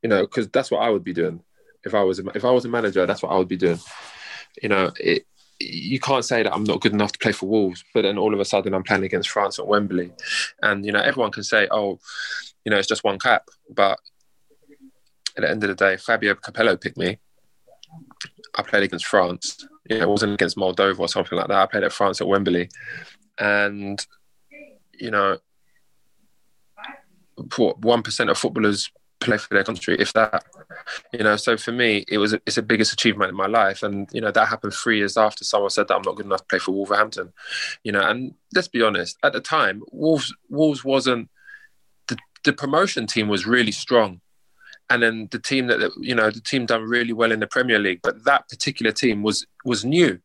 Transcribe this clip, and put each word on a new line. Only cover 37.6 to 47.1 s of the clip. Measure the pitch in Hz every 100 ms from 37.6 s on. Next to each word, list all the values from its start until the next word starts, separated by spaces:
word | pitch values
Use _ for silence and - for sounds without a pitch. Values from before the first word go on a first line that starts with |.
| - -
You | 113
know, | 101
and | 92 113 131 - _ 180
let's | 180
be | 123
honest, | 113 98 85 -
at | 143
the | 117
time, | - 156 110 98 -
Wolves, | 131 156 156 131 - _
Wolves | 143 156 139
wasn't | 135 135 131 120 113 _ - - _ _ _ _ -
the, | 113 _ _ -
the |
promotion | - 139 151 196 - 110
team | - 104
was | 101 95
really | 123 113
strong, | 101 - 120 104 90 _ _ _ _ - - _
and | 123
then | 117 113 107
the | 117
team | - 135 123
that, | 110
that, | 101 -
you | - 120
know, | 110
the | 110
team | 107 135 120
done | 117
really | 110 120 117